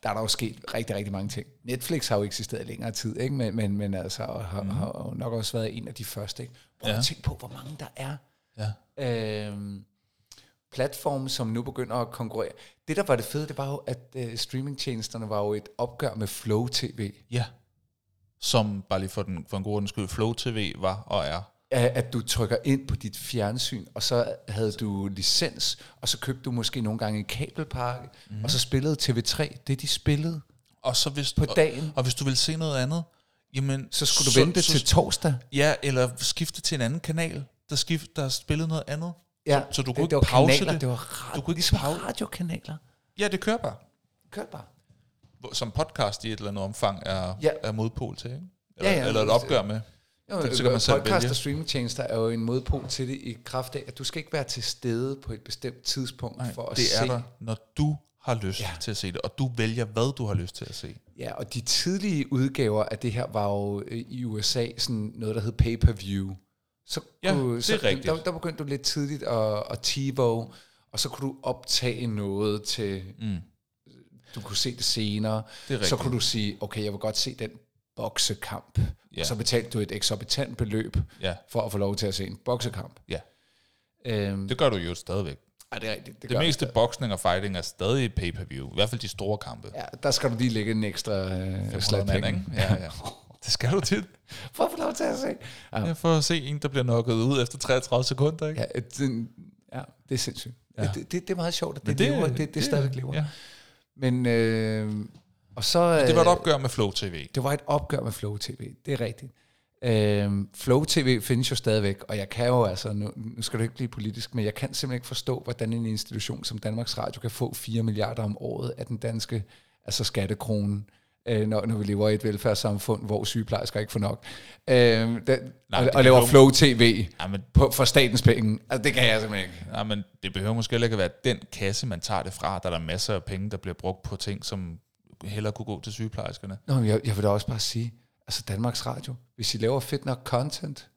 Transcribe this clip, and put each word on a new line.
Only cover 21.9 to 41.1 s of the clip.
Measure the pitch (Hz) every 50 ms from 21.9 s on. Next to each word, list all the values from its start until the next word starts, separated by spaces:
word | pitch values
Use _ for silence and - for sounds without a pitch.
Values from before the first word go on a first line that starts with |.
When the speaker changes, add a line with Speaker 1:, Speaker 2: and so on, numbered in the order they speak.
| 123 127
Speaker 1:
at | 120 123 -
du | 120
trykker | 110 - - - 117 104 120 110 -
ind | 143 135 135 135 -
på | -
dit | - - 107 98 -
fjernsyn, | - - - 120 104 101 110 127 123 - - 113 92 - -
og | 107 110
så | - 127 120 117 107 - - - -
havde | 107 104 113 107
du | 101 - 117 107 101 98 95 98
licens, | 98 92 98 - - - - 156 - - - - - - - - - _
og | - 117
så | - -
købte | - - 131 -
du | - 135
måske | 123 120 113 - - 135
nogle | 113 107 107 113
gange | 113 104 107 107
en | 101
kabelpakke, | - - - 143 - - - 156 151 - - 123 123 123 123 123 131 - - - -
Speaker 2:
Mhm. | 104 107 107
Speaker 1:
og | 123
så | 160 127
spillede | 123 - - 135 131 151 156
T | 143 - - 123 117
V | 120
tre | - - - 156 139 - - _ -
det, | 135 131
de | - 147
spillede | - - - - 147 143 151 165 165 156 - _ _ _ _ _ _ _
Speaker 2:
Og | - 131 127
så | - - 156
hvis | 139 147 143 131 -
Speaker 1:
på | - 156 143
Speaker 2:
og, | 107
Speaker 1:
dagen. | - 156 156 117 127 156 156 147
Speaker 2:
og | - 127
hvis | 127 127
du | - 143
ville | 139 131 127
se | - - 160
noget | 160 165 156 143 131
andet, | 127 135 156 170 165 - _ _ _ _ _ _ _ _ _
jamen, | 131 135 139 135 135 135 -
Speaker 1:
Så | - - 151
skulle | 135 - - -
du | 139
Speaker 2:
så, | 120 127
Speaker 1:
vente | - 160 175 185
Speaker 2:
så | - -
Speaker 1:
til | 156 143 -
torsdag. | - - - - - - - - 170 139 123 - - -
Speaker 2:
Ja, | 135 143 151 147 - -
eller | 139 135 127 127 123 123 123
skifte | 131 - - - 165 - - -
til | - - -
en | 143
anden | 123 117 135 175
kanal, | - - 156 160 165 165 - - 139 - _ _ _ _
der | 151
skift-, | 135 - - 165 156 165 - _
der | - 147 135
spillede | 131 - - - 151 147 160 160
noget | 160 156 - -
andet. | 139 156 165 175 170 - _ _ _ _ _
Speaker 1:
Ja, | - 143 139 139 -
Speaker 2:
Så, | -
så | -
du | 135 127
Speaker 1:
det, | 123
Speaker 2:
kunne | - -
Speaker 1:
det | 170
Speaker 2:
ikke | 156
Speaker 1:
var | 143
Speaker 2:
pause | 131 - - 127 135 - 131 147
Speaker 1:
kanaler, | - 156
Speaker 2:
det. | 165 160
Speaker 1:
det | 135 127
var | 123
ra-, | 120 - -